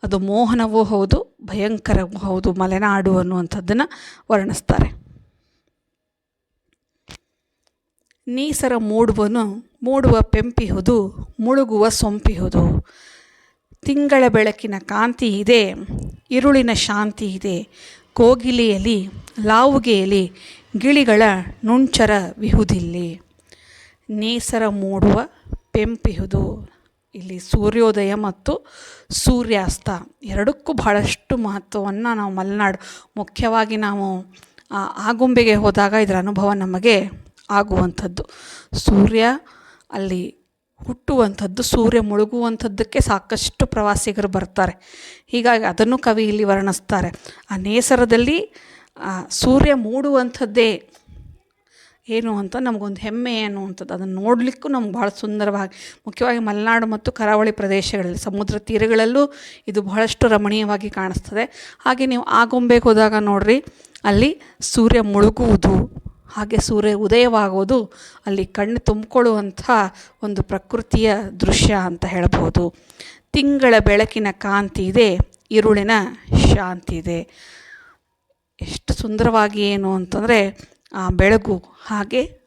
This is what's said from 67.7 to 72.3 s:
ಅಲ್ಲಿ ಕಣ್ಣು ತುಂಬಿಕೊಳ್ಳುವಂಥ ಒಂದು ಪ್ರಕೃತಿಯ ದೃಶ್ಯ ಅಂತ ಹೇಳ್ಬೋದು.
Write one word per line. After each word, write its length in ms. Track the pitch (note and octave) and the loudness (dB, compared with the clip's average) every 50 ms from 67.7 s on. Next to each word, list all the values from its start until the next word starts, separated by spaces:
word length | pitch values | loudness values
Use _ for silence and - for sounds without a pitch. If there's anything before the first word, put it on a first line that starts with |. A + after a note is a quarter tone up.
| C4 B3+ G#3+ - - - - - - - _ | 0 0 0 -2 -12 -20 -20 -20 -20 -14 _
ಅಲ್ಲಿ 200 | G#3 G3 G3 F#3+ | -6 -4 -4 -4
ಕಣ್ಣು 340 | - _ - G#3 G#3+ A#3 A#3+ | -6 _ -6 -4 -4 -4 -4
ತುಂಬಿಕೊಳ್ಳುವಂಥ 880 | - - G#3+ G#3+ G#3+ - - B3+ A#3+ A#3+ A3 G#3 G3+ G3 F#3 - - - B3 A3 G3+ F#3 - - - - _ _ | -2 -2 -2 -2 -4 0 2 2 2 4 2 0 -4 -6 -10 -10 -2 0 2 2 2 0 -4 -14 -20 -20 _ _
ಒಂದು 200 | - G#3 G#3 F#3+ | -8 -6 -4 -4
ಪ್ರಕೃತಿಯ 720 | F3+ - G3+ F#3 _ _ - A3+ - _ - A3+ A3 A3 G3+ G3+ A3 F#3+ - F3+ | -4 -4 -6 -8 _ _ -8 -8 -6 _ 0 2 2 2 0 0 -4 -8 -6 -4
ದೃಶ್ಯ 340 | - G3 G3+ - - - G#3 | 0 0 2 2 2 2 2
ಅಂತ 300 | G3 F#3 F3+ F3 F3 - | 0 -2 -4 -6 -6 -8
ಹೇಳ್ಬೋದು. 720 | F3 F3+ F3+ F3 F3+ | -6 -4 0 0 0